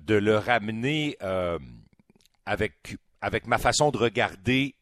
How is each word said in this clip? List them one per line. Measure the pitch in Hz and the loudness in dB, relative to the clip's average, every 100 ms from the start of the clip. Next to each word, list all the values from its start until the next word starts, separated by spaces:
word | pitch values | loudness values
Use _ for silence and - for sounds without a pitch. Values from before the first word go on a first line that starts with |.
| 76 | 2
de | |
le | 107 104 107 | 2 4 2
ramener, | 104 117 104 110 127 151 147 - | 2 0 0 -4 -2 -2 -2 -4
euh, | 95 92 90 85 62 58 - _ _ _ _ _ - | -4 -2 -2 -4 -8 -20 -20 _ _ _ _ _ -6
avec, | 101 104 _ - - _ - | -2 -2 _ -18 -18 _ -8
avec | 104 110 113 | -4 -4 0
ma | 117 | 2
façon | 123 117 147 | 2 4 2
de | 117 | 2
regarder | 117 104 104 - 101 131 139 - | 0 2 -2 -2 0 0 0 -6